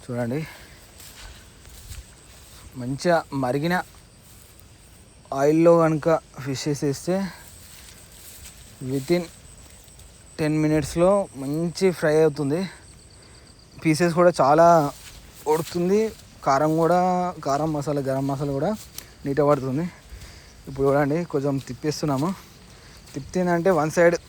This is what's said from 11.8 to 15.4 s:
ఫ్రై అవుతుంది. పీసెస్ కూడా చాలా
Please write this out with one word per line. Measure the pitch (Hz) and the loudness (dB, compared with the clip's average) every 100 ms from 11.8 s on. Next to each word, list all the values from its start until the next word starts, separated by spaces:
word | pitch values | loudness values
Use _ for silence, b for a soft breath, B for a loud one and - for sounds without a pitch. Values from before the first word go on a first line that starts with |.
| 190 165 | 0 2
ఫ్రై | 165 156 | 2 4
అవుతుంది. | 160 147 143 160 190 B B - - B B B B - - - | 2 2 -4 -2 -6 B B -20 -20 B B B B -20 -20 -4
పీసెస్ | 165 156 175 165 | -2 2 2 4
కూడా | 175 160 | 4 4
చాలా | 135 156 170 165 143 - - - - - | 4 6 8 6 4 -4 -20 -20 -20 -10